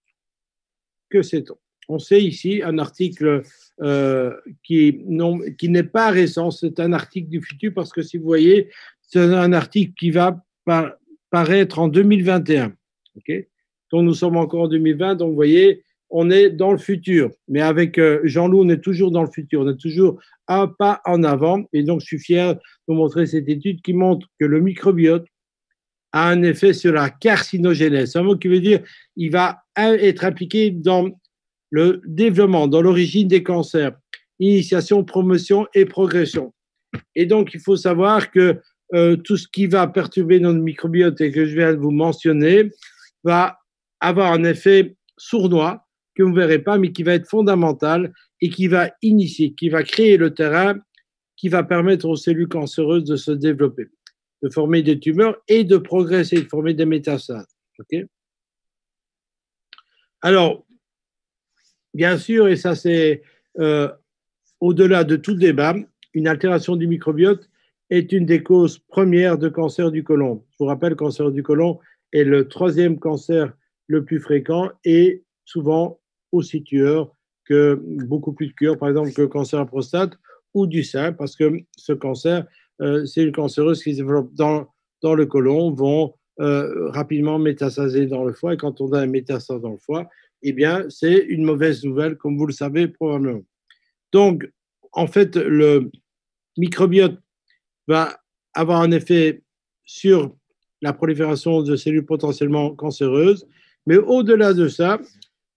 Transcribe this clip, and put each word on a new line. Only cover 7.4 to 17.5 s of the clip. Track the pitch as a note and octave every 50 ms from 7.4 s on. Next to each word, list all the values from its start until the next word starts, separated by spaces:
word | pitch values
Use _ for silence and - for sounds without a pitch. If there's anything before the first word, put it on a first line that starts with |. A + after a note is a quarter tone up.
futur, | E3+ - C#3+ C#3 - G#3+ -
parce | F#3+ E3 -
que | - E3+
si | E3 E3 - E3+
vous | D#3
voyez, | D#3+ E3 D#3+ D#3+ F3 G3 G#3 G3+ - - - - - - _
c'est | _ _ - F3+
un | F3 F3 F#3 F#3 F3 F3+ F3+
article | E3 C#3+ - - G#3 F#3 E3+ - -
qui | F3 E3+
va | D#3 F3 F3 F#3 F3+ F3+ - _ _ _ _
pa-, | F3 E3+ E3 D#3+ C#3 - - _ _ - _ _ _
paraître | - E3+ E3 D#3 F#3 G3 F#3+ F#3 - D#3
en | E3+ D#3+
deux | C#3+ F#3 G3+
mille | G3+ G#3+ G3 F3+
vingt | F#3 F#3 F3+ D3 C#3+
et | D#3 C#3+
un. | B2 G#2+ F#2+ _ _ _ _ _ _ _ _ G#2
Ok ? | - - D#3+ F#3+ G3 _ _ _ _ _ _ _ _ _
Donc | - E3+ F3
nous | E3+ D#3+
sommes | - F3+ F3 E3+ E3+
encore | D#3+ D3+ - E3+
en | E3+ D#3+
deux | D#3 D#3+
mille | D#3+ D#3+ D3+ C#3+
vingt, | F#3 F#3+ G3
donc | E3+ E3+ E3
vous | D#3
voyez, | D3 D3+ D3 D#3+ F3+ F#3+ G3 F#3+ - _ _ _ _ _ _
on | - E3 E3 E3+
est | F#3 G3 G3+ G3
dans | D#3+ D#3 F#3 G3
le | G3+ -
futur. | - - G3 E3 E3+ F#3+ F#3 D#3+ C3+ A2+ - _ _
Mais | -